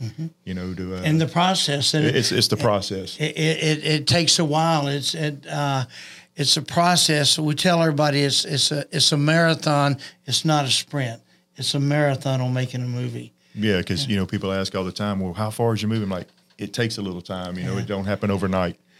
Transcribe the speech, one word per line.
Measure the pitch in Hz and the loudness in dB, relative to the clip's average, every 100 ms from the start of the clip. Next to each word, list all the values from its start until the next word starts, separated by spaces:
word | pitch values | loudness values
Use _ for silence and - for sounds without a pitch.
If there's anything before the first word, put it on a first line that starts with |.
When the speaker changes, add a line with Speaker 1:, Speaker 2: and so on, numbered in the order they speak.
Speaker 1:
Mm-hmm. | 117 - 160 - | -10 -8 -10 -10
Speaker 2:
you | - | -10
know, | 92 92 | -8 -6
to, | 90 92 92 | -6 -6 -4
uh, | |
Speaker 1:
In | 156 160 | 0 2
the | 160 | 2
process. | 170 185 185 - 143 120 | 2 2 2 0 0 0
And | 156 | 2
Speaker 2:
it's, | 147 123 110 | 2 2 2
it's | 107 - | 2 2
the | 104 | 2
Speaker 1:
it, | |
Speaker 2:
process. | 117 101 - 95 90 - | 2 2 0 -6 -8 -6
Speaker 1:
it, | 151 - | -6 -2
it, | 160 151 | -2 0
it, | 156 156 | 0 0
it | 151 156 135 | 2 0 2
takes | 175 165 - | 2 4 2
a | |
while. | 156 151 165 160 139 | 2 2 2 2 2
It's, | 143 131 | -2 -4
it, | 160 156 139 156 | -2 -4 -6 -6
uh, | 151 143 135 123 - - - - - | -4 0 0 -4 -8 -20 -20 -12 -4
it's | 139 160 | 0 0
a | |
process. | - 170 175 170 160 151 139 - | 0 2 4 4 4 4 2 2
We | 151 | 0
tell | 147 185 170 | 2 4 4
everybody | 165 147 151 139 | 4 4 2 2
it's, | 143 - | 2 0
it's | - 143 - | 0 0 0
a, | 147 - | -2 -4
it's | 156 - | 0 2
a | 147 | 4
marathon. | 147 160 165 156 156 147 143 135 - - - | 4 4 4 2 2 2 2 0 -6 -14 -4
It's | 127 | -2
not | 160 151 135 | 2 2 2
a | |
sprint. | - - 147 123 117 _ _ _ - | -2 -2 -4 -4 -6 _ _ _ -8
It's | 127 | -4
a | 143 | 0
marathon | 143 147 147 135 135 131 | 2 2 2 0 -2 -2
on | 127 | 0
making | 127 127 127 | -2 -4 -4
a | 123 | -6
movie. | 123 123 120 120 _ _ 107 | -4 -6 -8 -12 _ _ -4
Speaker 2:
Yeah, | 107 92 | 0 2
'cause, | 87 87 | 0 -2
Speaker 1:
Yeah. | 71 | -2
Speaker 2:
you | 101 | -2
know, | 92 | -2
people | 101 98 | -2 -2
ask | 95 95 | -2 -2
all | 98 | -4
the | 92 | -4
time, | 90 104 98 | -4 -4 -2
"Well, | 92 | -4
how | 87 107 | -4 -6
far | 107 117 | -2 -2
is | 107 | 0
your | 107 | 0
movie?" | 113 | -2
I'm | 98 | -2
like, | 90 - _ _ - | -4 -8 _ _ -14
"It | 101 | -8
takes | 123 113 113 | -4 -4 -4
a | |
little | 98 90 | -6 -8
time. | 87 92 90 90 | -8 -8 -8 -6
You | |
know, | 127 120 | -4 -4
Speaker 1:
Yeah. | |
Speaker 2:
it | 113 | -4
don't | 98 | -4
happen | 98 101 104 | -2 -2 0
overnight." | 98 95 92 87 - _ _ | 0 0 0 0 -4 _ _